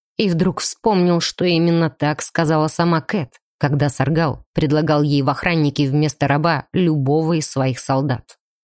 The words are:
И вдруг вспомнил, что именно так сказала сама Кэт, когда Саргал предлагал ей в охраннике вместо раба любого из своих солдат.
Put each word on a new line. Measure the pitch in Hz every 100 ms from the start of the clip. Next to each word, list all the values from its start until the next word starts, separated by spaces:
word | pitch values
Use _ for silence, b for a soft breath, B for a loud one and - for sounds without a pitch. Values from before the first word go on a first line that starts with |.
| _ -
И | 214
вдруг | 165 185 -
вспомнил, | - - 233 196 180 170
что | 165 -
именно | 180 170 170 170 160
так | - 147 151
сказала | - - 156 160 156
сама | - 170 165
Кэт, | - 214 143 - _ -
когда | 143 139 143
Саргал | - 139 156 165 113 -
предлагал | - 151 151 156 147
ей | 147 143
в | 139
охраннике | 139 185 165 147 139 143
вместо | 143 151 - 143
раба | 143 165 151 -
любого | - 180 156 135 151 160
из | 170 151
своих | - 131 127
солдат. | - 135 139 123 - - _ _